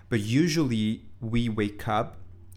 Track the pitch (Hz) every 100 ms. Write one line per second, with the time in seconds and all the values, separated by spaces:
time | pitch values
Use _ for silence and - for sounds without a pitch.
0 | - 117 104 127 170 160 139 113 107 113
1 | - - 113 117 120 107 104 - - 107
2 | 120 - - - -